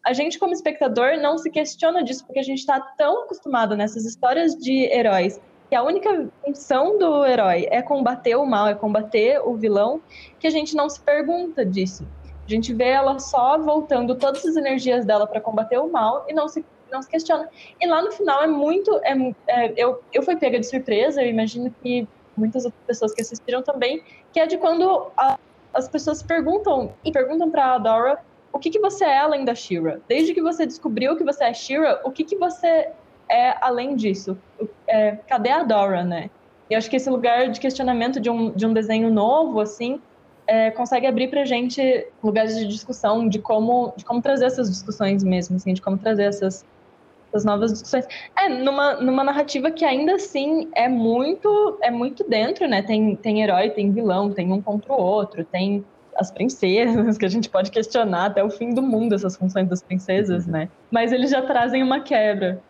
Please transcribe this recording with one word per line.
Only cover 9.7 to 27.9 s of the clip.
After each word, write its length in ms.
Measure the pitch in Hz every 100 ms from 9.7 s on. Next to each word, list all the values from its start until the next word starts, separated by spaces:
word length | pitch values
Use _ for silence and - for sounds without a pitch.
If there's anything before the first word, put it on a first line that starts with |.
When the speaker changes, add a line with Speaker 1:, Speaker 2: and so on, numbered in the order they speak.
| 202 214 311 _ - - _
Speaker 1:
que 60 | 320
a 60 |
gente 240 | 311 302 302
não 120 | 294
se 140 | 294
pergunta 640 | - 294 302 349 359 302 202
disso. 420 | 190 185 - - - - - -
A 40 |
gente 220 | 220 226
vê 180 | 226 247
ela 280 | 262 269 269
só 400 | - 269 247 311
voltando 560 | 311 302 302 269 240
todas 320 | 254 277 277 339
as 100 | 320
energias 500 | 277 262 254 247 208
dela 200 | 214 214
pra 160 | 220
combater 380 | 220 220 220 247
o 120 | 320
mal 320 | 320 220 269 285
e 40 |
não 140 | 311 302
se, 160 | 320 - _ _
não 100 | 269
se 80 | 269
questiona. 400 | 320 320 311 320 - - -
E 60 | 349
lá 160 | 320
no 80 | 381
final 320 | 415 370 277
é 40 | 311
muito, 480 | 294 294 359 403 415
é, 300 | - 269 254 - -
é, 260 | 240 233 220
eu, 280 | 240 254 -
eu 80 | -
fui 140 | 277 330
pega 240 | 277 240
de 80 | 233
surpresa, 560 | 262 262 208 262 285
eu 60 | 247
imagino 440 | 226 220 233 254 240
que 260 | 247 247 220 _ _ -
muitas 260 | 220 254
outras 200 | 240 - -
pessoas 260 | 233 214
que 100 | 214
assistiram 400 | 226 226 - 247
também, 400 | 262 277 240 311 - - _
que 80 | -
é 60 | 320
de 140 | 359
quando 520 | 359 339 370 370 - -
a, 220 | 269 - _ _ _
as 140 | - 262
pessoas 340 | 302 294 311
perguntam, 720 | - 330 285 392 415 277 226 -
e 80 | 320
perguntam 380 | 302 262 320 339
pra 240 | 311 262
Adora 460 | 247 214